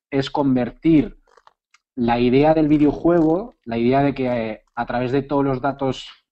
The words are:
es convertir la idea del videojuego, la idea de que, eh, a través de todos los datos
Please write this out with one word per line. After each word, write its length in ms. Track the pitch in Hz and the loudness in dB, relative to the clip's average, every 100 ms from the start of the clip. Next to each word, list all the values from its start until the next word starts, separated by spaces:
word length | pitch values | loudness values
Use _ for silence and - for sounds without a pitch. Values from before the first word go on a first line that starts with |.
| _ | _
es 200 | 135 135 | -4 -4
convertir 880 | 156 139 127 117 - 160 156 104 - _ _ _ _ _ _ _ - | -2 0 0 -2 -2 2 4 2 -6 _ _ _ _ _ _ _ -4
la 240 | 117 120 | -2 2
idea 340 | 123 135 151 | 2 4 4
del 140 | 160 151 | 4 2
videojuego, 880 | 151 143 135 165 175 156 170 240 _ 120 | 2 2 2 2 2 2 0 -4 _ -8
la 120 | 117 | -2
idea 260 | 120 135 | 0 2
de 100 | 143 | 0
que, 140 | 131 127 | -2 -4
eh, 360 | 120 113 107 _ | -4 -6 -8 _
a 120 | - 117 | -10 -6
través 260 | 123 127 | -4 -2
de 100 | 139 | -4
todos 220 | 139 143 | -2 -2
los 180 | 139 131 | -2 -2
datos 460 | 139 135 135 123 - - _ | -4 -4 -6 -6 -12 -20 _